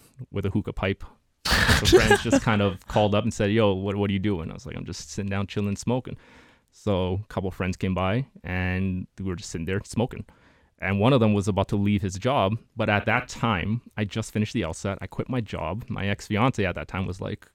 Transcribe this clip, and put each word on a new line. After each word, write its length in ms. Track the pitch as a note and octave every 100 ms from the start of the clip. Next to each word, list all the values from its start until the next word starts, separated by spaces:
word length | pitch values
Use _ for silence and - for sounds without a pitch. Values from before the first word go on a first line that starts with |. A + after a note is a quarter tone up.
| _ - B2+
with 140 | G2 F#2+
a 40 |
hookah 240 | G#2+ -
pipe. 300 | - F#2+ G2 - - _ _ -
Some 540 | - - - - F#4
friends 240 | A2 G4+
just 180 | A#2 C4
kind 180 | - G#2+
of 240 | G2+ F#2 -
called 280 | A2+ G#2+ G#2
up 80 |
and 100 | A#2
said, 180 | - G2+
"Yo, 220 | A2 G#2
what, 220 | F#2+ G2 G2+
what 140 | G2+
are 40 |
you 60 | G2
doing?" 320 | G#2 F#2 E2
I 20 |
was 120 | F#2 -
like, 100 | E2
"I'm 100 | F2
just 260 | - -
sitting 180 | - G2
down, 180 | G2 G2
chilling, 280 | - G2+ G2
smoking." 400 | - B2+ - - - - - _ _
So 500 | _ G#2+ F#2 F#2 G2
a 40 | G#2
couple 200 | - F#2
of 60 |
friends 220 | - F#2 F2+
came 160 | F#2
by, 320 | F#2 F#2 A2+ C3+ -
and 640 | F2+ F#2 F#2 F#2 F#2+ F#2 - -
we 60 | F#2+
were 100 | F2+
just 140 | -
sitting 160 | F2+ E2
there 160 | F#2+ -
smoking. 400 | - A#2 - - - _ _ _ -
And 200 | E2+ G2
one 140 | A2
of 60 | C#3
them 140 | G#2+
was 140 | G2+ G2
about 200 | G2 F#2+
to 60 | G#2
leave 260 | G#2 G#2
his 140 | F#2+ F#2
job, 420 | B2 C#3 G2 A2+ - -
but 140 | G#2+
at 160 | G#2 G#2+
that 220 | A#2 -
time, 520 | - A#2 G2 F#2+ A#2+ - -
I 60 |
just 280 | G#2 A2+ G#2+
finished 200 | A2 G#2+
the 100 | B2
L 100 | E2
sat. 240 | D#2+ G2+ F#2+
I 40 | G2
quit 220 | - -
my 100 | C3
job. 440 | G#2+ - D#2+ G#2 B2
My 180 | - G2
ex-fiance 560 | G2+ - G#2 B2+ - F#2
at 80 | E2+
that 120 | D2+
time 180 | F#2 F#2
was 160 | F2+
like, 260 | G2+ - -